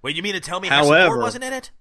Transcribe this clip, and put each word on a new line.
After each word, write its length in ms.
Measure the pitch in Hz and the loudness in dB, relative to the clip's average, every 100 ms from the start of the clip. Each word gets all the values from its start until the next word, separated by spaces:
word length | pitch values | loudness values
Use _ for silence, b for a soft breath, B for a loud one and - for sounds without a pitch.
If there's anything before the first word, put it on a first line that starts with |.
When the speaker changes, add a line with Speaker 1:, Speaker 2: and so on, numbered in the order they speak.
Speaker 1:
Wait, 120 | 131 | -8
you 80 | 156 | -8
mean 120 | 202 | -6
to 60 | 190 | -8
tell 200 | 156 180 | -8 -8
me 80 | 190 | 0
Harrison 240 | 143 147 | 2 4
Speaker 2:
However 220 | 156 180 | 6 4
Speaker 1:
Ford 80 | 127 | 2
wasn't 200 | 117 247 | -4 -6
in 80 | - | -8
it? 180 | 262 - - | -10 -12 -20